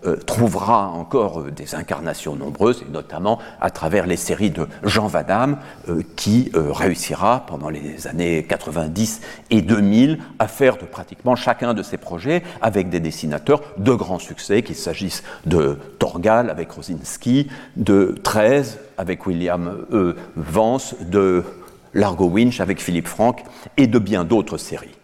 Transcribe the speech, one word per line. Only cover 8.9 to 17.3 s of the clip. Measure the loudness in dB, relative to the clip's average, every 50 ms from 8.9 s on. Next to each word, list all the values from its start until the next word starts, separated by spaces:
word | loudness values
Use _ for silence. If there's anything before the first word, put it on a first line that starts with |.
| 0 0 -2 -2 -2 -8 -14 -16 -18 -18 -4 2
et | 2 2
deux | 4 4 4 4
mille | 4 6 6 6 6 4 4 -2 -6 -16 -4 -4
à | -4 -4
faire | 2 4 4 4 4
de | 2 -6
pratiquement | -14 -14 -14 -14 -14 -16 -4 2 2 2
chacun | 2 2 0 0 0 0 -2
de | -2 -2 -2
ses | -6 -8 -10
projets | -8 -8 -10 -6 -2 0 -2 -2 -2 -6 -8 -2
avec | -2 0 2 2 0 0
des | -2 -2
dessinateurs | -2 -2 -6 -4 -6 -4 -4 -4 2 2 2 2 2 -8 -8
de | 0 2 2
grand | 2 2 0 -4 -6 -6
succès, | -8 -12 -14 -14 -2 0 2 2
qu'il | 2 0 -8
s'agisse | -8 -6 -8 -6 -4 -6 -6 -6 -8 -12 -14 -18 -8 -2
de | 2 2 4 4 2 0 -2 -8 -18 -4 -2
Torgal | -2 -2 -2 0 2 4 4 4 4 0
avec | -2 -6 -8 -10
Rosinski, | -10 -16 -10 -10 -10 -10 -8 -12 -14 -6 0 2